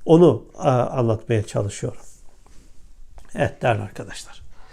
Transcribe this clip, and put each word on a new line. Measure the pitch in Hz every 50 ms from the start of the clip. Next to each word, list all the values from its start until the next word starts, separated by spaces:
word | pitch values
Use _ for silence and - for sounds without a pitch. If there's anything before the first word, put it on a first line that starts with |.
| -
onu, | - 160 170 175 156 113 92 - - - -
a, | - 147
anlatmaya | 127 123 - - - 135 120 117 107 107 - - 120 107 104
çalışıyorum. | - - - 104 98 - - - 82 - - - - - - - - - - - - - - - - - - - - - - - - - - - - -
Evet | - 131 113 - - -
değerli | 127 110 101 101
arkadaşlar. | 104 - - - - - - - - - - - - - - - -